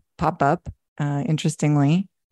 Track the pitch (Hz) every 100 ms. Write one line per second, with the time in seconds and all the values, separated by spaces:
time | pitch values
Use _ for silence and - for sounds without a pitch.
0 | - - 156 - 143 170 - - _ -
1 | 143 143 139 156 160 - 151 147 143 170
2 | 196 _ _